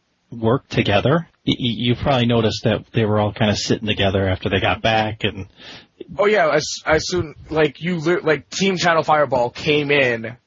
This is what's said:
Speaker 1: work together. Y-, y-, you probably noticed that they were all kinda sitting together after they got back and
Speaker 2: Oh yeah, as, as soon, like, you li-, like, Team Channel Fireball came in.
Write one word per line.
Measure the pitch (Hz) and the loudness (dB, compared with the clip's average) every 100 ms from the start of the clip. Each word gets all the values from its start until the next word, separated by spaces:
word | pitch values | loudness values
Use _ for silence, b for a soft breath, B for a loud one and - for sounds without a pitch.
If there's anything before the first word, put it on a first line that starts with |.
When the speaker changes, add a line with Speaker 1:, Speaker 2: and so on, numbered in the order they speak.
| _ _ - | _ _ -18
Speaker 1:
work | 117 113 131 - | -2 0 0 0
together. | - - 101 120 165 165 _ - | -2 2 2 2 0 -2 _ -4
Y-, | 135 | -2
y-, | 123 107 | -2 -2
you | 120 | -2
probably | 117 151 131 120 | 0 0 0 2
noticed | 117 110 101 | 2 2 0
that | 117 104 - | 0 -2 -2
they | 120 | -2
were | 104 107 | 0 2
all | 104 | 0
kinda | - 107 | 0 0
sitting | 107 - 120 107 | 0 -2 -2 -2
together | 98 98 95 98 | 0 0 0 0
after | 92 104 | -2 -2
they | 95 | 0
got | 101 90 | 0 0
back | 113 110 107 107 | 0 0 0 -2
and | 104 98 92 B B B B - - - | -6 -6 -14 B B B B -20 -8 -2
Speaker 2:
Oh | 208 | 2
yeah, | 214 160 | 2 2
as, | 151 - - | 0 -2 -6
as | - 156 - | 0 0 0
soon, | 180 160 - - | -4 -4 -10 -4
like, | 156 151 - | 0 0 0
you | 165 175 | -6 -2
li-, | 151 180 | 0 0
like, | 156 147 - | 0 -2 -2
Team | - 196 180 | -2 0 2
Channel | 170 165 | 2 2
Fireball | 151 151 139 127 120 | 2 2 2 0 -2
came | - 156 147 143 | -2 0 0 2
in. | 143 127 117 113 120 | 2 2 0 -6 -14